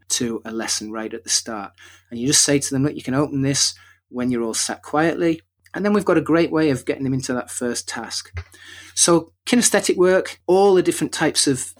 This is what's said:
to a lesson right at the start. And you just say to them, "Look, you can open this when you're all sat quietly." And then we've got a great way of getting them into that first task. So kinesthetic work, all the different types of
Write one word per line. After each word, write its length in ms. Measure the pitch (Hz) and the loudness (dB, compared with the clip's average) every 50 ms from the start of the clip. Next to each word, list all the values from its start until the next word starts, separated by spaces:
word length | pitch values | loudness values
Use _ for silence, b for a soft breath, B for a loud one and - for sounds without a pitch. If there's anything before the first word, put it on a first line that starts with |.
| _ - | _ -6
to 320 | - - 127 117 113 107 - | -4 -2 -2 -4 -4 -6 -8
a 60 | 113 | -8
lesson 420 | 110 110 113 - - - 107 107 107 | -8 -8 -6 -4 -6 -6 -6 -8 -10
right 220 | 113 110 110 117 | -10 -10 -10 -10
at 100 | 113 - | -10 -6
the 60 | - | -2
start. 420 | - - - 123 113 104 98 - - B B B B B B B | -2 -2 -2 -4 -8 -8 -10 -12 -14 B B B B B B B
And 100 | 120 117 | -10 -4
you 60 | 120 | -2
just 180 | 135 147 - - | 0 2 2 4
say 140 | - 143 143 | 4 2 2
to 120 | 135 - | 0 0
them, 140 | 139 135 135 | 0 0 0
"Look, 100 | 147 147 | 0 -2
you 80 | - - | -4 -6
can 120 | - 127 | -4 -2
open 260 | 135 151 135 139 139 | -2 -2 -2 -2 -2
this 340 | 135 139 143 135 - - b b b b b b b _ | -2 0 0 0 0 -2 b b b b b b b _
when 200 | 113 123 123 127 | -8 -4 -2 -2
you're 120 | 123 117 117 | 0 0 -2
all 100 | 113 107 | -2 -2
sat 300 | - - - 117 - - | -4 -4 -4 -6 -8 -8
quietly." 580 | - - 151 160 170 - - 175 165 165 160 - _ _ _ _ _ - | -2 0 2 2 2 0 0 0 0 0 -2 -6 _ _ _ _ _ -8
And 100 | 160 190 | -4 0
then 120 | 208 208 | 0 2
we've 100 | 208 190 | 2 2
got 140 | 196 175 165 | 2 2 2
a 40 | 143 | 2
great 280 | 139 151 170 170 - | 2 2 2 2 2
way 180 | 160 156 156 151 | 2 2 2 2
of 160 | 135 123 - | 2 0 -2
getting 200 | - 143 - 135 | -4 -4 -4 -2
them 100 | 131 135 | -2 -2
into 180 | 131 131 - 131 | -2 -2 -4 -4
that 180 | 123 - - | -6 -6 -8
first 380 | - - 127 120 120 - - - | -8 -6 -4 -4 -4 -6 -8 -8
task. 500 | - 120 113 - - - - - - 87 B B B B B B B B B B B | -10 -10 -10 -8 -10 -10 -10 -10 -12 -14 B B B B B B B B B B B
So 380 | - - - 170 165 165 - _ _ _ | 0 2 4 4 4 2 -2 _ _ _
kinesthetic 500 | - - 247 - - - 202 196 - 185 | 2 2 4 4 4 2 2 2 2 2
work, 440 | 190 180 185 185 185 - - - - _ | 4 4 4 4 4 2 -2 -8 -8 _
all 280 | - 175 190 196 202 190 | 2 4 6 6 6 6
the 80 | 185 160 | 4 4
different 300 | 170 165 - 156 139 - | 2 0 0 -4 -4 -2
types 340 | - 165 151 - - - | 0 0 0 0 0 0
of 260 | 147 139 131 - - - - | 0 0 -2 -4 -10 -12 -8